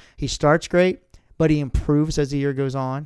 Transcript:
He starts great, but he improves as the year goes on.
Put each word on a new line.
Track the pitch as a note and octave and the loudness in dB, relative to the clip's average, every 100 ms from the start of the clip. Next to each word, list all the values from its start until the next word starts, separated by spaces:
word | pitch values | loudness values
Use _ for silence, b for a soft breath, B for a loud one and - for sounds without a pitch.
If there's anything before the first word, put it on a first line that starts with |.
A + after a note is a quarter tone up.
| b b | b b
He | C3+ | -8
starts | - D3 E3 - | 0 2 2 2
great, | F3 F#3 - _ - b - | 2 2 0 _ -20 b 0
but | D#3+ | 2
he | D3+ | 2
improves | C#3 - - D3 D#3 D#3 | 0 -2 2 0 0 -2
as | C#3+ | -2
the | C#3+ | -2
year | C#3 | -2
goes | C3+ C3+ C3+ | -2 -4 -4
on. | C3 C3+ | -6 -6